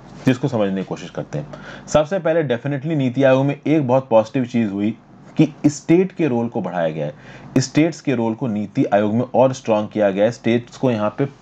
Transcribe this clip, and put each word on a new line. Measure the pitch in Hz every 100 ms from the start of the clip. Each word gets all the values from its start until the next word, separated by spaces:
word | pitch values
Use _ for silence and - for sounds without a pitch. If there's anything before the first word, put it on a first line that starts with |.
| - - -
जिसको | 123 143
समझने | 120 101 95
की |
कोशिश | 90 82 85
करते | 78 73 73
हैं। | 73 - - - -
सबसे | 147 151 196
पहले | 160 165 143 117
definitely | 139 143 151 156
नीति | 131 120
आयोग | 135 131 139
में | 143 -
एक | 160 131
बहुत | 131 131
पॉजिटिव | 110 107 139
चीज़ | 120 120 110
हुई | 98 104 113 - - - -
कि | 151 - 147
स्टेट | - - 170 190
के | - 151
रोल | 120 117
को | 120
बढ़ाया | 92 87 82
गया | 78 73
है, | - - - - 131
स्टेट्स | 131 - 165 -
के | -
रोल | 120 113
को | 113 131
नीति | 104 101 131
आयोग | 147 104 107
में | 113 123
और | 110 131
स्ट्रॉन्ग | 127 - 107 107
किया | 107 101
गया | 95
है, | 107
स्टेट्स | 120 117 120 120 -
को | 131
यहाँ | 110 107
पे | - 139 -